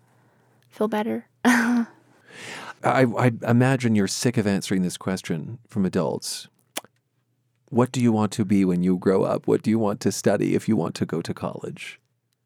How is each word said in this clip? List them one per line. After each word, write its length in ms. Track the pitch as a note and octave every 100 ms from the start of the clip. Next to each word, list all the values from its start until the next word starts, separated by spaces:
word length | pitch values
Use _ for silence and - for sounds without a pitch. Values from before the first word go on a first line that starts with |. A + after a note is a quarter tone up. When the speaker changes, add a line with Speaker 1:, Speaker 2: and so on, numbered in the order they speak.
| _ _ _ _ _ _ _
Speaker 1:
feel 200 | - G#3+
better. 400 | G#3+ A3+ A3+ -
<laughs> 40 | _ A#3+ A#3+ A#3 A#3+ A#3 - _ _ _ - - - - -
Speaker 2:
I, 220 | B2+ B2+ C3 G#2
I 140 | B2+ A2+ -
imagine 480 | A#2+ B2+ C3+ B2 A2
you're 120 | G2
sick 300 | - B2+ A#2
of 80 | G#2
answering 380 | G2 - G2
this 120 | F2+ -
question 600 | - F#2+ - E2 F#2+ A2+ -
from 180 | - F#2
adults. 640 | F#2 D2 G1+ - - - _ _ - - _ _ _ _ _ _ _ _
What 220 | A#2 B2+
do 80 | C3
you 120 | A#2+
want 200 | A2 G#2+
to 120 | - G2+
be 180 | G2
when 200 | F#2+ F2+
you 140 | F2+ F#2
grow 260 | F#2+ F#2+
up? 240 | F2+ - -
What 160 | G#2+
do 80 | -
you 80 | A2
want 220 | G#2+ G#2+
to 100 | G#2
study 420 | F#2+ - G#2 G2
if 160 | F#2+ -
you 60 | A2
want 180 | E2+ -
to 100 | -
go 160 | E2
to 100 | F2+
college? 680 | - - - - - - - _ _ _ _